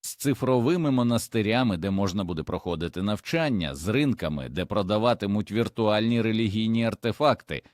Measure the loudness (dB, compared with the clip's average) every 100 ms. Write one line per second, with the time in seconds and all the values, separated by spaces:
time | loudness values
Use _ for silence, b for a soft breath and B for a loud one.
0 | -12 -4 -2 0 2 4 4 2 2 2
1 | 2 2 0 0 2 2 2 0 0 0
2 | 0 -2 -4 -4 -4 -6 -4 -4 -4 -4
3 | -4 -4 -2 -2 0 0 -2 -4 -2 0
4 | 0 0 -2 -4 -6 -6 -2 -2 0 2
5 | 2 0 0 -2 -2 -2 -2 0 2 2
6 | 2 2 0 0 0 0 0 0 0 -2
7 | -4 2 2 2 -4 -10 b